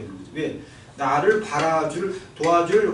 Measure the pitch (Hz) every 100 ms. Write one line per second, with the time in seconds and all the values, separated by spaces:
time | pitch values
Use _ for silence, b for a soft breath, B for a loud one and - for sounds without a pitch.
0 | 98 95 95 151 147 - B B B -
1 | 175 180 196 214 - 147 160 160 156 165
2 | 190 B B - 160 170 170 208 202